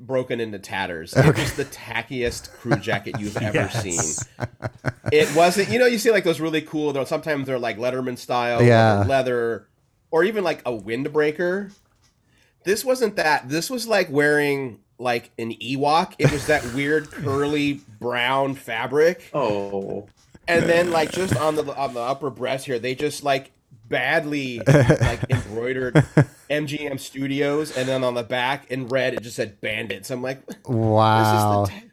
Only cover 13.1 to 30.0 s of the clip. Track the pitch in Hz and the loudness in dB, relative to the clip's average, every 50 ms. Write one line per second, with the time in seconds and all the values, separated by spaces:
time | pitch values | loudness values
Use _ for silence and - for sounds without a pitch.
13.1 | - 180 160 156 147 - 123 127 147 165 165 - 262 240 226 226 214 196 180 156 | 0 0 2 2 2 0 0 -2 -4 -4 -4 -4 -6 -6 -2 0 0 0 0 0
14.1 | 135 147 147 147 147 147 147 143 139 135 135 120 98 - _ _ _ - 123 123 | 2 2 4 4 4 4 2 2 0 -2 -4 -6 -10 -14 _ _ _ -6 -2 -2
15.1 | 120 117 - - _ - 113 113 113 - 113 120 139 135 143 147 156 170 190 - | -2 -2 -4 -8 _ -8 -8 -8 -8 -8 -8 -6 -2 0 2 2 4 2 2 0
16.1 | - - - 147 151 139 - - 151 - 123 120 117 139 139 147 156 156 147 - | 0 2 2 2 2 0 0 0 0 0 0 -2 -4 -2 0 0 0 0 -2 -4
17.1 | - - 120 139 135 143 143 147 151 147 143 143 143 139 - - 104 107 117 120 | -10 -8 -4 -2 0 0 0 0 0 0 0 0 -2 -4 -8 -18 -14 -8 -6 -2
18.1 | 123 120 120 127 135 135 139 139 131 131 - 123 113 113 127 120 135 151 156 170 | 0 0 2 2 2 2 0 0 -4 -6 -8 -6 -6 -4 -4 0 2 4 4 4
19.1 | 180 - - - - 147 123 107 104 101 101 101 98 98 98 107 98 101 107 - | 4 0 -6 -6 -4 -2 0 0 0 -2 -2 -4 -6 -6 -6 -6 -8 -10 -10 -14
20.1 | _ _ _ _ - - _ 175 170 165 165 170 165 170 180 180 165 160 156 151 | _ _ _ _ -20 -10 _ 0 0 2 4 4 4 4 4 2 2 0 0 0
21.1 | - 175 185 185 131 143 151 156 156 151 143 143 127 131 139 131 120 120 117 127 | -2 -2 -2 0 0 2 2 0 0 0 -2 -4 -4 -4 -6 -4 -4 -4 -4 -4
22.1 | 135 131 147 131 107 113 127 123 135 131 - 143 123 117 113 127 131 127 147 147 | -4 -4 -6 -8 -6 -6 -4 -4 -4 -4 -4 -4 -4 -2 -2 -4 -4 -2 -4 -4
23.1 | - - 143 143 135 139 135 - _ _ _ _ - - 113 113 147 131 123 139 | -4 -2 0 0 0 0 -2 -6 _ _ _ _ -20 -20 -8 -4 -2 -2 0 2
24.1 | 156 165 147 147 147 143 135 127 120 113 - 135 143 147 123 123 151 - 120 - | 2 2 0 0 -2 -4 -4 -4 -6 -2 2 4 4 6 6 4 4 4 2 0
25.1 | 120 - - - 131 - - 98 107 117 120 127 127 131 127 127 - 151 - - | 0 -2 -2 -2 -2 -2 -2 -4 -8 -6 -4 -4 -4 -4 -2 2 2 2 2 4
26.1 | - 156 123 - - - _ - 143 151 151 135 147 151 147 139 135 131 - - | 4 2 2 2 -2 -12 _ -4 -4 -4 -4 -4 -6 -6 -6 -6 -8 -8 -10 -10
27.1 | - 135 139 135 135 143 143 143 143 156 156 151 - 127 131 131 131 131 131 127 | -8 -6 -4 -2 -2 0 0 0 0 -2 -2 -4 -4 -4 -2 -2 0 0 0 0
28.1 | 120 120 117 104 127 123 123 131 143 139 - - 127 135 127 113 131 131 123 131 | -2 -2 -4 -4 -2 -2 -2 -2 -2 -4 -6 -6 -6 -6 -4 -2 -2 -2 -2 -2
29.1 | 120 110 107 120 - 131 117 104 - _ - 110 107 110 117 104 104 98 | -4 -6 -8 -8 -6 -6 -6 -6 -8 _ -8 -6 -6 -6 -6 -8 -10 -10